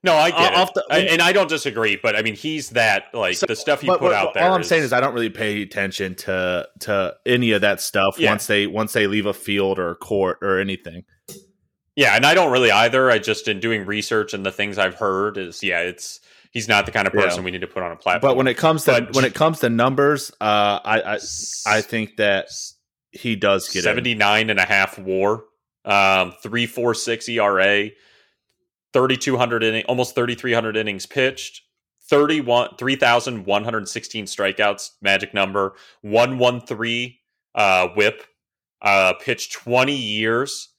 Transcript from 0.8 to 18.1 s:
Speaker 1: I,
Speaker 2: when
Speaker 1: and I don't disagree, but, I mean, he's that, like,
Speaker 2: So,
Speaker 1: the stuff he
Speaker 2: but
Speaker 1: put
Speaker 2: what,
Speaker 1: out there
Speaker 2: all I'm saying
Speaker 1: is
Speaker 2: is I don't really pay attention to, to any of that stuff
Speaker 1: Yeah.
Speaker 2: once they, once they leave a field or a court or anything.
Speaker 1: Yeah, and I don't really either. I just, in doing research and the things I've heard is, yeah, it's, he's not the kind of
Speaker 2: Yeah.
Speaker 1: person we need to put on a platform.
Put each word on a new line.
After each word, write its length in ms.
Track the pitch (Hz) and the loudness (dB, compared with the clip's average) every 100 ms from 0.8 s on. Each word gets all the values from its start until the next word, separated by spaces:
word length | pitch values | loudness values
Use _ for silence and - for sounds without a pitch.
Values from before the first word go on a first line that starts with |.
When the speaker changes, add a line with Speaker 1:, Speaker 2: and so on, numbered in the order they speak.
| - | 0
Speaker 1:
I, 100 | 156 | 2
Speaker 2:
when 100 | 190 | 2
Speaker 1:
and 140 | 165 | 2
I 100 | 170 | 4
don't 160 | 196 185 | 2 2
disagree, 480 | 156 135 113 110 98 | -2 -4 -2 -2 0
but, 140 | 113 | 0
I 80 | 104 | 0
mean, 140 | 110 107 | -2 -4
he's 340 | 156 156 135 | -8 -8 -4
that, 360 | 117 113 101 - | 0 2 2 -2
like, 220 | 120 95 | -4 -2
Speaker 2:
So, 120 | 92 170 | 0 -2
Speaker 1:
the 100 | 113 | -2
stuff 240 | - 143 | 0 0
he 80 | 147 | 2
Speaker 2:
but 100 | 180 | 2
Speaker 1:
put 60 | |
Speaker 2:
what, 100 | - | 2
Speaker 1:
out 200 | 104 95 | 2 0
there 100 | 190 | 2
Speaker 2:
all 80 | 180 | 2
I'm 80 | 185 | 2
saying 180 | - 165 | 2 0
Speaker 1:
is 40 | 139 | 2
Speaker 2:
is 60 | |
I 80 | 123 | 2
don't 140 | 135 | 0
really 160 | 120 113 | 0 -4
pay 320 | - 107 104 | -2 -4 -4
attention 520 | 98 - 98 - 95 90 | -6 -4 -4 -4 -8 -6
to, 520 | - 92 92 90 - _ | -6 -2 -2 -4 -6 _
to 360 | - 98 92 - - | -4 -2 -2 -4 0
any 240 | 123 120 | 0 2
of 120 | 104 | 2
that 180 | 101 95 | 2 0
stuff 400 | - 101 98 127 | -2 0 0 2
Speaker 1:
Yeah. 100 | 143 | 0
Speaker 2:
once 160 | 98 - | 0 0
they, 220 | 104 101 | 0 0
once 240 | 104 107 | -4 -2
they 160 | 120 101 | 0 0
leave 180 | 107 104 | 0 -2
a 60 | |
field 480 | 98 - 101 98 95 | -6 -4 -2 0 -2
or 100 | 87 | -4
a 60 | 87 | -6
court 420 | - 101 92 87 | -4 -2 -2 -2
or 180 | 98 95 | -2 0
anything. 420 | 98 92 87 85 - _ - - _ _ _ _ _ - | -2 -6 -12 -18 -20 _ -20 -20 _ _ _ _ _ 0
Speaker 1:
Yeah, 180 | 127 | 2
and 100 | 107 | 4
I 100 | 139 | 4
don't 180 | 175 165 | 4 2
really 180 | 127 120 | 2 4
either. 400 | 101 117 131 131 | 4 4 2 2
I 80 | 113 | 2
just, 300 | 104 104 - | 0 -4 -4
in 100 | 98 | -4
doing 260 | 113 110 | -4 -4
research 480 | 95 107 - 110 104 | -4 -6 -2 -2 -2
and 140 | 101 95 | -6 -6
the 60 | |
things 260 | 92 104 98 | -4 -6 -2
I've 160 | 95 | -2
heard 440 | 90 101 95 104 101 | -2 -2 -2 -2 -6
is, 220 | 90 - | -10 -6
yeah, 180 | 98 87 | -4 -2
it's, 400 | 87 90 - - _ _ _ | -4 -8 -16 -18 _ _ _
he's 160 | 120 110 | -10 0
not 180 | 104 95 | 0 2
the 60 | |
kind 160 | 107 95 | 0 0
of 60 | |
Speaker 2:
Yeah. 80 | 104 | 2
Speaker 1:
person 200 | 95 87 | 0 0
we 80 | 92 | -4
need 120 | 90 | -8
to 40 | 90 | -10
put 160 | - | -8
on 80 | 87 | -8
a 60 | 85 | -6
platform. 340 | - | -2